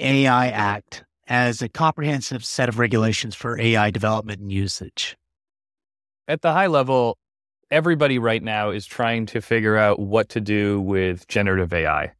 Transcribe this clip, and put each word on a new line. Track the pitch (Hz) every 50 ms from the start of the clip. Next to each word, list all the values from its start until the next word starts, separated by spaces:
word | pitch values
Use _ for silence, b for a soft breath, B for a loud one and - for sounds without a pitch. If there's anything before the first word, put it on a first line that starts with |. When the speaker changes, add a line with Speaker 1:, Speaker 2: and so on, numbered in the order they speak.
| -
Speaker 1:
A | 135 135 135 139
I | 131 123 127 127 127
Act | 107 104 104 101 104 104 - - - - - _ _ _ _
as | - 123 123 123 120 113 - 123
a | 107
comprehensive | - - 160 156 - - 147 151 147 135 - - 135 120 -
set | - - - 127 120
of | 110
regulations | 117 120 110 117 110 110 113 104 - - 110 -
for | - - 120 - -
A | 113 117 113
I | 107 104 107
development | 101 107 104 107 110 110 107 107 104 98
and | 104 98
usage? | 98 98 98 92 - - 92 - - - - - - _ _ _ _ _ _ _ _ _ _ _ _ _ _ _ _ _ _ _ _ _ _
Speaker 2:
At | - 156 156 -
the | 165 156
high | 180 196
level, | 180 156 139 131 131 131 127 120 117 - - _ _ _ _ _ _ _ _ _ -
everybody | 143 156 156 175 165 143 151 139 131 123
right | 113 117 113 113 -
now | 113 107 107 104 107
is | 95 104 98
trying | - - - 120 113 117 113 110
to | 101 - 113
figure | - - 117 113 107 107 107
out | 107 107 104 104 -
what | 104 98 107 110 104 -
to | - 117
do | 104 101 104 104 104 101 101 101
with | 95 95 98 95 92 92 90 90 -
generative | - - 107 101 98 95 95 90 82 87
A | 85 80
I, | 76 76 76 73 76 -